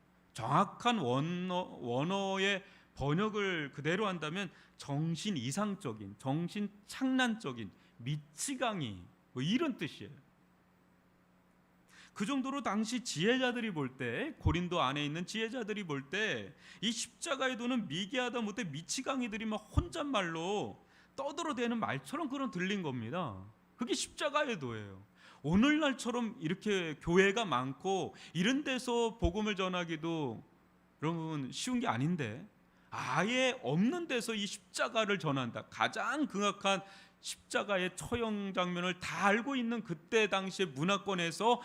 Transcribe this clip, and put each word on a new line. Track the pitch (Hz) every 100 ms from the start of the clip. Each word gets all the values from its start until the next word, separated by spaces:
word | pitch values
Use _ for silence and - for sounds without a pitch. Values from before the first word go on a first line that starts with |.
| _ _ _
정확한 | - 117 151 196 - 240 226
원어, | 123 127 156 180 185 180 - -
원어의 | 123 123 170 196 196 190 196 190 - - - -
번역을 | 135 160 214 208 196 175 143
그대로 | - 143 180 208
한다면 | 180 151 175 190 - - _
정신 | - 143 160 160 208 170
이상적인, | 117 139 208 190 135 107 101 107
정신 | 131 147 170 208 202 - -
착란적인, | - 262 262 247 220 151 120 101 - - -
미치광이 | 120 151 - - - 262 247 202 127 92 87 _ _
뭐 | 123
이런 | 147 240 330 -
뜻이에요. | 160 - 107 143 - _ _ _ _ _ _ _ _ _ _ _ _ _ _ _ _ - -
그 | - 208
정도로 | 277 262 285
당시 | 247 202 220 240
지혜자들이 | - 143 190 254 254 240 226
볼 | 160 131 -
때, | 120 127 285 -
고린도 | - 160 180 175
안에 | 131 143 147
있는 | 156 180
지혜자들이 | 214 226 254 208 214
볼 | 180 139 135
때 | 190 214 127 95 - - -
이 | 214
십자가의 | 226 - - 349 262 262 247
도는 | 240 254 170
미개하다 | 156 196 262 247 240
못해 | 214 214
미치광이들이 | 190 139 170 - 262 269 240 208 220
막 | 214 - -
혼잣말로 | 349 339 294 226 175 165 170 208 120 90 - - - -
떠들어대는 | 277 311 330 247 240 233
말처럼 | 104 135 - 285 311
그런 | 285 262
들린 | 180 185 208
겁니다. | 160 127 113 165 156 95 101 - _ -
그게 | 247
십자가의 | 320 - - 311 294 302 214
도예요. | 131 110 101 95 101 _ - -
오늘날처럼 | 147 185 277 302 294 254 226 240 226 -
이렇게 | 160 190 214 196 165 147
교회가 | - 180 196 202 214
많고 | 123 131 139 185 190 127 - -
이런 | 160 190 269
데서 | 294 254 247 240 233 226
복음을 | 170 190 214 196
전하기도 | 185 180 175 160 165 165 135 107 - _ _ _ _ _
여러분 | 151 170 160 156 131
쉬운 | - - 254
게 | -
아닌데 | 117 147 175 120 120 208 _ _ _ _
아예 | 110 113 156 196 254 262 -
없는 | 120 151 220 349 330
데서 | 254 226
이 | 220 202
십자가를 | - - - 269 220 208 202
전한다. | 156 139 120 110 -
가장 | - 117 220 208 277 254
극악한 | 190 202 196 196 196 - - - _
십자가의 | - - - 247 208 196 185 180
처형 | - 240 226 208 196
장면을 | 190 180 175 180 180
다 | - 160 196
알고 | 214 240 269
있는 | 233 233
그때 | - 165 - 233 214
당시의 | 196 190 180 185
문화권에서 | 131 175 196 196 185 170 160 214 240